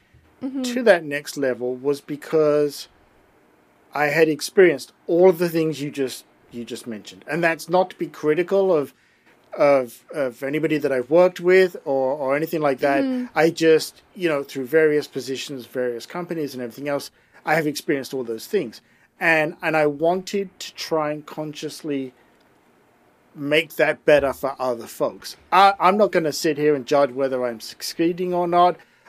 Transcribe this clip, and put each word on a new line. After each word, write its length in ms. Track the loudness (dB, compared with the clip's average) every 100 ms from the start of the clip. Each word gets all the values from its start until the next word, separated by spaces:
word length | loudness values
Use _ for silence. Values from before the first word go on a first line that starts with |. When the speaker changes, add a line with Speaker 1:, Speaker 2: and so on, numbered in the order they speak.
| _ _ _ _
Speaker 1:
Mm-hmm. 200 | -10 -6
Speaker 2:
to 220 | -4 0
that 200 | 2 2
next 320 | 0 -8 -8 -4
level 400 | -4 -2 -4 -4
was 240 | -4 -4
because 880 | -6 -14 -2 2 4 4 0 -4 -16 _ _ _ _ _ _ _ _ _ _
I 120 | -2 0
had 240 | 4 2
experienced 640 | 2 -2 4 6 4 -6 _ -2
all 220 | 6 6
of 80 | 6
the 120 | 0
things 320 | 0 -2 -4
you 100 | -8
just, 320 | -4 -6 -6 -18 _ _
you 140 | -14
just 240 | -12 -12 -12
mentioned. 380 | -12 -14 -18 -8
And 160 | -4
that's 240 | -4 -6 -2
not 220 | -2 -2
to 80 | -6
be 100 | -12
critical 680 | -6 -2 -2 -2 0 0
of, 200 | 0 -4 _ _ _ _ _ _ 0
of, 480 | 2 2 0 -10 _
of 280 | -6 -6 -6
anybody 360 | -6 -4 -2 0
that 160 | 0
I've 160 | -2 2
worked 320 | 4 4 2
with 340 | 4 4 4 0
or, 300 | -4 -2 -2
or 240 | -2 -2 -2
anything 240 | -2 -2
like 180 | -2 0
that. 240 | 0 0
Speaker 1:
Mm-hmm. 340 | 0 -4 -4 0
Speaker 2:
I 120 | 0
just, 520 | 2 4 4 2 -12 _ -6
you 140 | -2
know, 120 | -2
through 260 | -4 -8 0
various 400 | 2 4 2 -2
positions, 560 | -8 -8 -8 -8 -12 -10
various 400 | -6 -4 -6 -10
companies 480 | -10 -8 -6 -6
and 100 | -8
everything 240 | -10 -8 -6
else, 240 | -6 -6 -16 _ _ -2
I 100 | 0
have 120 | 0
experienced 460 | -4 -4 -4 -4
all 100 | -8
those 240 | -6 -8 -4
things. 320 | -4 -4 -10 _ _ _ _
And, 380 | 0 2 0 -2
and 140 | -2 2
I 120 | 0
wanted 720 | 2 0 0 -4 -6 -6 -10
to 120 | -18
try 380 | -14 -4 -4 -2
and 140 | -6 -10
consciously 880 | -12 -10 -10 -12 -10 -6 -6 -6 -14 _ _ _ _ _ _ _ _ _ _ _ -12
make 400 | 2 2 2 0
that 300 | 0 2 4
better 260 | 4 4
for 240 | -2 -6 -4
other 300 | -4 -4 -8
folks. 480 | -6 -6 -6 -16 -18 _
I, 220 | 6 6 6
I'm 180 | 2 4
not 160 | 2
gonna 180 | 2 -2
sit 260 | -2 -2 2
here 180 | 2 0
and 100 | 2
judge 260 | 2 2
whether 340 | 0 -2 -2 -4
I'm 140 | -6
succeeding 760 | -12 -12 -12 -2 -2 -2 -4
or 140 | -2 0
not. 300 | 4 4 2 _ _